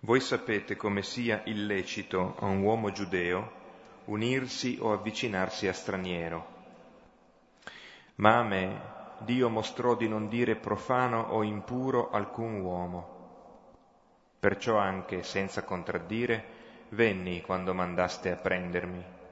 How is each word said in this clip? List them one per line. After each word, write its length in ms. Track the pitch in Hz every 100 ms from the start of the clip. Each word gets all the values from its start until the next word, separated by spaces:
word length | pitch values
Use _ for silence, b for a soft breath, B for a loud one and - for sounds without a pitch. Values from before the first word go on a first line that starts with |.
Voi 180 | 107 127
sapete 560 | 131 123 - 104 101 101
come 280 | 107 101
sia 400 | 95 - 117 107 -
illecito 880 | 107 104 98 92 - 95 92 92 -
a 100 | 101
un 140 | 95
uomo 300 | 98 117 107
giudeo 720 | 98 95 90 87 90 113 - - B B B -
unirsi 720 | 104 113 131 127 - 127 127
o 100 | 113
avvicinarsi 800 | 104 104 - 123 98 92 - 98
a 40 |
straniero. 760 | 90 - 95 92 87 82 82 82 - - - - - - - _ _ _ _ B B B B B -
Ma 240 | 104 117
a 40 |
me 380 | 113 95 92 85 - - - -
Dio 280 | 107 123 123
mostrò 480 | 110 107 - 123 117
di 140 | 113
non 180 | 107 107
dire 300 | 117 120 110
profano 640 | - 104 - 127 127 113
o 220 | 107 110
impuro 680 | 107 104 98 123 131 123 -
alcun 500 | 104 101 - 117 107
uomo. 520 | 92 90 87 90 87 - - - - - - - _ _ _ _ _ _
Perciò 400 | 104 95 - 107
anche, 460 | 98 95 87 90
senza 400 | 87 98 98 -
contraddire, 800 | - 92 82 87 82 110 120 117 - B B B B
venni 520 | 104 117 95 90 90
quando 320 | - 92 92
mandaste 560 | 92 90 87 90 - 92
a 60 | 85
prendermi. 840 | 95 92 90 87 90 90 87 - -